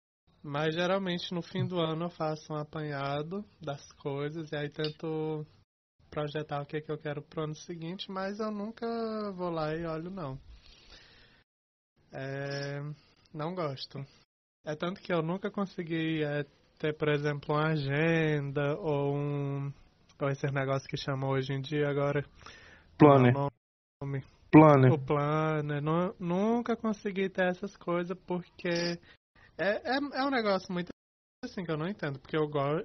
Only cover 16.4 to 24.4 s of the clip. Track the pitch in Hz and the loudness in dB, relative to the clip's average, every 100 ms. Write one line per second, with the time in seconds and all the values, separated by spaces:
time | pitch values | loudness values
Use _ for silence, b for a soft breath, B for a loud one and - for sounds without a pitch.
16.4 | 143 _ _ - 156 151 151 147 147 147 | -6 _ _ -6 -4 -2 0 0 0 -4
17.4 | - 151 156 156 139 143 165 165 156 151 | -2 0 2 0 0 2 2 2 2 0
18.4 | 143 139 143 156 180 143 143 143 143 143 | -2 -2 -2 -2 -2 0 0 0 -2 -2
19.4 | 139 139 139 - - _ _ - 143 139 | -4 -4 -6 -8 -16 _ _ -6 -4 -2
20.4 | 147 139 135 135 - 143 - 135 135 135 | -2 -2 -2 -2 -4 -8 -4 -2 0 0
21.4 | 131 139 135 147 147 143 143 143 139 - | -2 -4 -4 -2 0 0 0 0 -4 -10
22.4 | b b b b b - 147 139 123 139 | b b b b b 10 12 12 10 6
23.4 | 139 - _ _ _ - 139 139 - - | 2 -4 _ _ _ -12 -6 -6 -8 -18